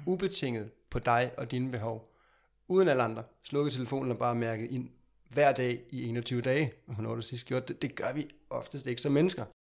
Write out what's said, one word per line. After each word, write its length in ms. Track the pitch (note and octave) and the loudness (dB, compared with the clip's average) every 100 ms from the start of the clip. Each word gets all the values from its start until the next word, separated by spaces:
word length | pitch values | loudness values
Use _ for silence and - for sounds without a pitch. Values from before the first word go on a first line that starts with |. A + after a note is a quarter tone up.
| C#3+ | -2
ubetinget 640 | F#3 F#3+ - C3+ A2+ G#2+ - _ | 0 0 0 0 -2 -6 -12 _
på 80 | A#2+ | -2
dig 320 | A#2+ A#2+ B2 - | 2 2 2 -2
og 140 | A#2+ | -4
dine 200 | B2+ B2+ | -2 -2
behov? 420 | B2 A2 A2+ - _ _ _ _ _ - | -4 -6 -8 -12 _ _ _ _ _ 2
Uden 200 | F#3 F#3 | 4 6
alle 140 | C3 | 6
andre. 200 | A2+ A2+ A#2 _ | 4 0 -10 _
Slukket 280 | - C#3+ D3 | -4 0 0
telefonen 380 | B2+ B2 C3+ C3 | 0 -2 -2 -2
og 80 | A2+ | 0
bare 160 | B2 | 0
mærket 360 | A#2 A2+ A2 A#2 | 0 0 -2 -4
ind 180 | C3 C3 - _ _ _ | -6 -6 -12 _ _ _
hver 220 | - C#3+ | 4 4
dag 280 | C3 B2 A#2 - | 4 0 -2 -6
i 140 | B2+ B2 | -6 -2
enogtyve 320 | A#2 A#2 B2 | -2 0 0
dage. 320 | C3 C3+ C#3+ - - | 2 2 2 -4 -10
Hvornår 220 | A2 A2 | -6 -4
har 60 | A#2 | -4
du 60 | |
sidst 240 | A2+ A#2+ - | -6 -8 -4
gjort 220 | B2+ B2+ | -4 -4
det? 140 | - | -4
Det 120 | C3+ | -6
gør 180 | - A2 | -4 -4
vi 180 | C#3 C#3 - _ | -4 -6 -10 _
oftest 360 | B2 - C#3+ C3 | -8 -6 -8 -6
ikke 160 | A#2+ | -2
som 100 | D3 | 2
mennesker. 320 | C#3 F3+ F3+ A2 - | 4 4 2 -8 -12